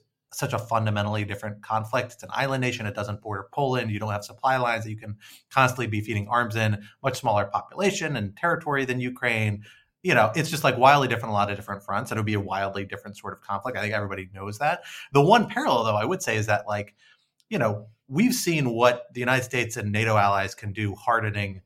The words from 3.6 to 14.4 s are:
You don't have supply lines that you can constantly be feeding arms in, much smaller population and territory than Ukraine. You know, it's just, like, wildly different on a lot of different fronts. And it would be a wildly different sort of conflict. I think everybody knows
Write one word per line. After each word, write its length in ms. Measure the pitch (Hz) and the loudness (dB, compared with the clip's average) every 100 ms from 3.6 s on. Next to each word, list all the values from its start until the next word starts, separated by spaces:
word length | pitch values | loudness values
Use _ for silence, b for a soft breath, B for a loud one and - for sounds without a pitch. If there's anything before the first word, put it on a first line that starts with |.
| 139 127 110 | 0 0 -2
You 80 | 104 | -4
don't 120 | 107 | -4
have 120 | 104 | -6
supply 340 | 104 - 131 131 | -8 -4 0 2
lines 260 | 123 113 | 2 0
that 80 | 110 | -4
you 60 | 107 | -10
can 200 | 110 104 B B B | -10 -14 B B B
constantly 360 | - 127 127 113 | 2 4 2 -2
be 140 | 107 | -2
feeding 260 | 107 107 101 | -2 -4 0
arms 280 | 120 120 107 | 0 0 0
in, 280 | 110 101 B B | 0 0 B B
much 160 | 135 127 | -4 -2
smaller 260 | 127 104 101 | 0 0 0
population 680 | 98 - - 196 190 160 135 | -4 -6 0 0 0 -4 -4
and 200 | 101 - | -4 -2
territory 480 | 170 170 151 139 131 | -2 0 0 -2 0
than 140 | 127 | -2
Ukraine. 640 | 123 123 123 113 107 104 104 B B _ | -2 -2 -2 0 0 -2 -8 B B _
You 100 | 180 | 2
know, 180 | 131 110 - | 4 4 2
it's 140 | 160 | -2
just, 140 | 160 | 2
like, 140 | 151 123 | 2 6
wildly 300 | 127 143 131 | 8 8 6
different 220 | 117 117 | 0 0
on 0 | |
a 20 | |
lot 160 | 104 104 | 0 0
of 60 | 101 | -2
different 260 | - 98 | -8 -10
fronts. 300 | - 98 123 | -4 -6 -4
And 60 | 110 | -4
it 40 | |
would 40 | 107 | 0
be 80 | |
a 60 | 104 | -2
wildly 440 | 92 95 98 98 | -2 -2 -2 -4
different 340 | 101 101 104 98 | -8 -10 -14 -14
sort 160 | 104 | -14
of 80 | 90 | -14
conflict. 360 | - 101 127 104 | -6 -6 -4 -6
I 40 | |
think 120 | 104 | -4
everybody 360 | 107 101 95 95 | -4 -4 -8 -10
knows 240 | 95 | -12